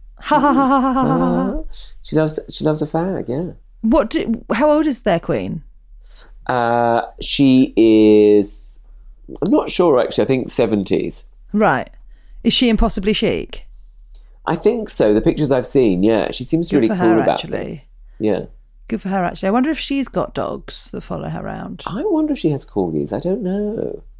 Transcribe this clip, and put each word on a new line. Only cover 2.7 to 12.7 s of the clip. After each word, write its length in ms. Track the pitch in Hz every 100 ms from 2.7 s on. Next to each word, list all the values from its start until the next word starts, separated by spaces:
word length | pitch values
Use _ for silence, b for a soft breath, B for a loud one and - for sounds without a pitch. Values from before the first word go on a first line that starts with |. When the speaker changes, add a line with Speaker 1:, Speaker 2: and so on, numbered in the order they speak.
| 151
Speaker 2:
a 40 | 151
fag, 420 | 160 185 175 -
yeah. 260 | 135 175 - - -
Speaker 1:
What 300 | 220 311 202
do, 340 | 320 - 226 -
how 160 | 208 302
old 160 | 302 311
is 160 | 240
their 160 | 214 170
queen? 460 | - 123 92 165 - - - - B B B - -
Speaker 2:
Uh, 560 | 123 117 120 117 117 - -
she 520 | - - 135 131 131 -
is, 1000 | 113 110 107 107 104 104 98 - - - - - - - - -
I'm 60 | -
not 180 | 294 -
sure 280 | - 175 127
actually, 220 | - -
I 40 | 107
think 220 | 131 -
seventies. 800 | - 117 104 92 85 - - - - -
Speaker 1:
Right. 380 | 208 196 127 - - - - - -
Is 80 | 233
she 160 | -
impossibly 440 | 247